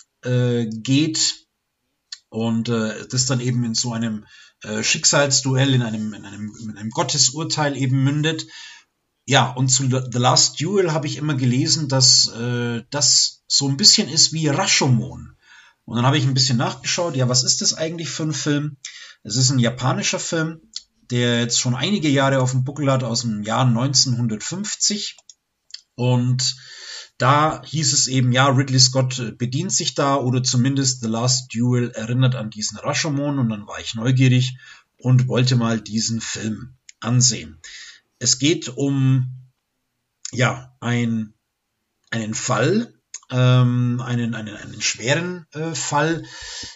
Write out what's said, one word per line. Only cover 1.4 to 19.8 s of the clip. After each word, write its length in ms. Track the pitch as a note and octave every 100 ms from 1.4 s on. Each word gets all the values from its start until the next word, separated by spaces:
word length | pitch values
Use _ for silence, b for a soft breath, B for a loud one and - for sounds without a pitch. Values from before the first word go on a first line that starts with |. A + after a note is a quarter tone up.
| _ _ _ _ _ _ - - _
Und, 400 | A2+ A2+ A2+ A#2
äh, 380 | A#2 G#2+ G#2+ -
das 180 | B2+ -
dann 140 | B2
eben 240 | B2+ B2
in 100 | A#2
so 180 | A2+ B2
einem, 360 | A2+ A2+ G#2+ B B B B
äh, 220 | G2+ G#2+
Schicksalsduell, 920 | - E3+ - D3+ C#3+ A#2+ C3 C3 C#3
in 80 | B2+
einem, 320 | A#2 A2 G#2+
in 120 | G#2 -
einem, 300 | G2+ G#2 G#2+
in 160 | A2 G#2+
einem 140 | A2
Gottesurteil 840 | D#3 - C#3+ - D#3 C#3+ D#3 D3 C3
eben 280 | C3 C3+
mündet. 420 | C3+ D3+ D#3 D#3+ - B B B B _ _ _ -
Ja, 260 | C3+ B2+
und 180 | C3 C3
zu 200 | - C3
The, 120 | C3 B2+
The 60 | B2
Last 440 | B2+ D#3+ - -
Duel 300 | E3 G3+ F3
habe 160 | D#3 D3
ich 100 | B2+
immer 180 | D3+ C3
gelesen, 520 | B2+ B2+ D#3+ D#3+ C#3
dass, 400 | C3+ B2+ - B2+
äh, 540 | A2+ A#2+ A#2+ A#2+ A#2 -
das 540 | C#3+ - - - - -
so 200 | - C#3
ein 100 | C#3
bisschen 300 | G#2+ - D3+
ist 260 | D#3 -
wie 140 | D#3+ D3+
Rashomon. 880 | D3+ G3+ - D3+ A2+ G#2+ E2 D#2 _ b b b b -
Und 100 | A2
dann 100 | B2+
habe 120 | D3+
ich 80 | C3+
ein 80 |
bisschen 240 | C3 B2+ A#2
nachgeschaut, 580 | F3 - - - E3+ C3
ja, 140 | A#2+
was 140 | B2
ist 180 | A2 -
das 120 | G3
eigentlich 360 | - D#3+ E3+ C#3
für 140 | -
ein 100 | D#3
Film? 440 | C#3 D#3 D3 D3+ - B B B B
Es 120 | G#2+ A#2
ist 140 | C3
ein 100 | C3+
japanischer 600 | A#2 B2